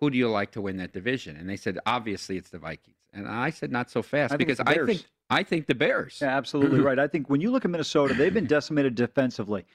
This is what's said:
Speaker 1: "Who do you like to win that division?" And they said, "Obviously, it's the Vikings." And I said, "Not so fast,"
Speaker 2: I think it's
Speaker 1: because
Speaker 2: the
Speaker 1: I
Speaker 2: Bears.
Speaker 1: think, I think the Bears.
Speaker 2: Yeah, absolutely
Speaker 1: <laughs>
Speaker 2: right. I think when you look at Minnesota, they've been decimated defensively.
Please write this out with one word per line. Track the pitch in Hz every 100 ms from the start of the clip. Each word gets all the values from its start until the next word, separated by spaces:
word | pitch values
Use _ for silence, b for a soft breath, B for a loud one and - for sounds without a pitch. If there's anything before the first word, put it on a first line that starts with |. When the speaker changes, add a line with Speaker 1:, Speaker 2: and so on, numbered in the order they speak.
Speaker 1:
"Who | 147
do | 127
you | 123
like | 107 101
to | -
win | 98 95
that | 90
division?" | 95 98 131 - 76
And | 90
they | 98
said, | - 92 -
"Obviously, | 123 113 98 - 95
it's | -
the | 90
Vikings." | 78 78 _ _ _
And | - 101
I | 110 135
said, | 151 147
"Not | 127 123
so | 123
fast," | 107 143 135
Speaker 2:
I | 143
think | 131
it's | 127
Speaker 1:
because | 120
Speaker 2:
the |
Speaker 1:
I |
Speaker 2:
Bears. | 160 139
Speaker 1:
think, | 190 - _ _
I | 135
think | 196 170 147
the |
Bears. | 120 156 269 143 -
Speaker 2:
Yeah, | 139 135
absolutely | 131 147 139 135
Speaker 1:
<laughs> | 139
Speaker 2:
right. | 131
I | 147
think | 170 135
when | 139
you | 196
look | 254
at | 202
Minnesota, | 170 143 156 139
they've | 123 160
been | 196 147
decimated | 147 - 147 139
defensively. | 113 120 - 127 117 101 101 -